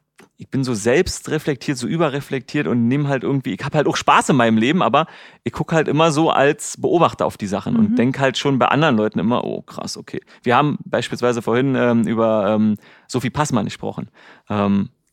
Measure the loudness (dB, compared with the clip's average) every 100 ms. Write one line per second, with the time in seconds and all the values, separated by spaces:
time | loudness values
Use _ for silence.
0 | _ _ -20 _ -6 -4 -2 0 2 2
1 | 2 -4 -6 -4 -4 -4 -4 -4 -4 0
2 | 0 -2 -6 -8 -6 -4 -2 0 2 2
3 | 0 -2 -2 -2 -4 -6 -4 0 0 0
4 | 2 4 4 4 4 4 2 2 2 2
5 | 0 -6 -20 -14 -10 -8 -2 0 2 2
6 | 2 2 2 4 2 0 -6 -6 0 2
7 | 2 0 -4 -4 -6 -4 -2 0 2 2
8 | 0 0 -2 0 0 2 2 2 2 2
9 | 0 0 -2 -2 -2 -8 -12 -14 -12 -12
10 | -12 -14 -14 -8 0 2 2 -2 -4 -4
11 | -4 -2 -2 0 0 0 2 2 2 2
12 | 0 0 0 2 2 2 0 -2 -6 -20
13 | -8 -6 -4 -2 -2 -2 -4 -6 -10 -10
14 | -12 _ -20 -20 -6 -2 0 0 -2 -8
15 | _